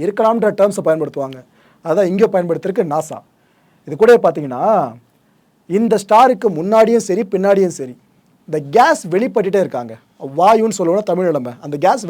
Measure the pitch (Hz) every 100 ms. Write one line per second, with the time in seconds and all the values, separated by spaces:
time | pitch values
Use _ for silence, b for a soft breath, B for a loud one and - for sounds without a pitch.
0 | 175 202 220 233 214 202 202 190 160 160
1 | 147 139 135 131 123 b b b 165 170
2 | 185 190 214 196 175 156 196 190 175 151
3 | 156 110 - _ _ _ _ _ - 143
4 | 220 233 190 156 143 123 185 208 131 117
5 | _ _ _ _ _ _ - 185 226 208
6 | 196 214 262 240 220 156 180 220 220 233
7 | - 185 233 190 196 202 185 156 131 120
8 | _ _ _ _ - 156 139 208 294 311
9 | 175 180 240 214 190 196 175 131 120 110
10 | _ _ 135 139 190 226 220 202 170 190
11 | 202 175 180 147 123 120 147 147 185 254